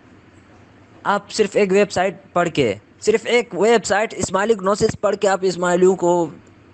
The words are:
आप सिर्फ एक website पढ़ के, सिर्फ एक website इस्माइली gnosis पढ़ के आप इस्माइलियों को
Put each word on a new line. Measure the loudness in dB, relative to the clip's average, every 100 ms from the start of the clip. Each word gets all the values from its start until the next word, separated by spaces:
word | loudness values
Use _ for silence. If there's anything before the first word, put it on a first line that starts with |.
| -20 -20 -20 -20 _ -20 -20 -20 -20 -10 -4
आप | -4 -4
सिर्फ | -2 0 2
एक | 2
website | 2 0 0 -4 -6 -6 -2
पढ़ | -2
के, | 0 -2 -2 -12 -4
सिर्फ | -2 -2 0
एक | -2 -2 0
website | 2 2 0 -2 -2
इस्माइली | -6 -4 -2 0 0
gnosis | 0 0 -2 -2
पढ़ | -4 0
के | 0
आप | 0
इस्माइलियों | -2 -2 0 4 4 4
को | 2 2 -2 -8 -20 -20 -20